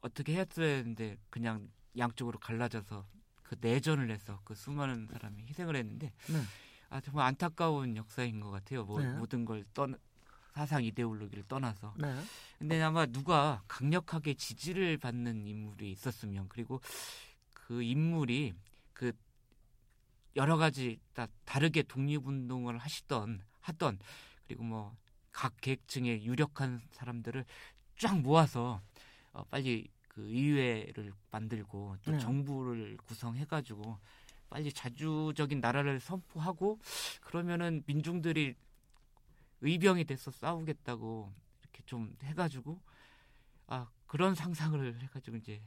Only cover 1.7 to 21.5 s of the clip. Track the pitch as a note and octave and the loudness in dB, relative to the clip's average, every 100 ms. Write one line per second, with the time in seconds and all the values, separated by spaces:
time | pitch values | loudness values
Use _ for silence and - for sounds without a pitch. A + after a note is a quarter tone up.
1.7 | - - A#2+ A#2+ A2+ A#2+ A2+ - A2+ A#2+ | -16 -14 0 0 0 -4 -4 -4 0 0
2.7 | A2+ G2+ G#2 G2 - - _ - - A#2 | -2 -6 -10 -10 -18 -20 _ -14 -2 4
3.7 | B2+ C#3+ D3+ B2 G#2+ - G2+ G2 G#2+ - | 4 4 2 2 -2 -6 -12 -12 -12 -6
4.7 | C#3+ C#3 A#2+ A2 G#2+ A2 G#2 A2+ D3 E3+ | -2 -2 -2 -6 -10 -10 -12 -12 -6 -2
5.7 | D3 A2+ A2 D3 - - D#3+ A2 - - | 0 -2 -4 -8 -10 -2 0 0 -6 -18
6.7 | - - C3+ C3+ C#3+ B2+ C3+ F3 D#3+ E3 | -20 -10 -8 -6 2 2 4 0 2 2
7.7 | D3+ C3 A2 G#2+ - B2 A2 G#2 G2 F#2+ | 4 0 -2 -4 -2 -2 -2 -6 -8 -4
8.7 | C3+ G2+ G#2 C3+ C3 A#2 B2+ A#2 A2 G2+ | -4 -2 0 0 0 -2 -2 -2 -4 -6
9.7 | - C#3 C3+ - _ - - - - D3 | -2 -2 -2 -14 _ -20 -20 -14 -6 0
10.7 | D3 A2+ G#2 A#2 A2 G#2 G2+ G2 C3+ C3 | 2 0 0 -2 -2 -8 -10 -6 -2 -2
11.7 | G2+ G#2 G#2+ D3 C3 F#3+ - - - D3+ | -4 -8 -6 -4 -4 -8 -12 -18 -8 0
12.7 | D#3+ D#3+ D#3+ D3+ A#2+ C#3 E3 D3 A#2+ - | 4 4 4 2 2 4 6 6 2 -4
13.7 | - C3+ F3 F3+ E3 D3+ C#3 - A2+ D3 | 0 4 4 2 -2 0 -2 -4 -6 -4
14.7 | F#3 F#3 D3+ B2+ A#2+ A#2+ A2+ G#2 G#2 G#2+ | 2 2 2 0 -2 -2 -2 -4 -6 -8
15.7 | G2 G#2 F#2+ B2+ - G#2+ G2 G2 - A2+ | -8 -8 -4 -4 -4 -4 -4 -4 -6 -6
16.7 | B2+ - - - - - - _ - - | -6 -6 -10 -10 -12 -16 -20 _ -20 -6
17.7 | A#2+ A#2 C3 D#3+ E3 C3+ A#2+ C#3+ F2+ - | -2 2 4 4 4 4 2 0 -4 -14
18.7 | - - - B2 A#2+ _ _ _ - - | -20 -20 -2 -2 -2 _ _ _ -20 -20
19.7 | _ _ _ _ _ - - C3+ D#3+ D#3+ | _ _ _ _ _ -8 2 4 6 6
20.7 | C3 B2+ A2+ - - A2+ - - | 4 -2 -4 -10 -8 -8 -8 -2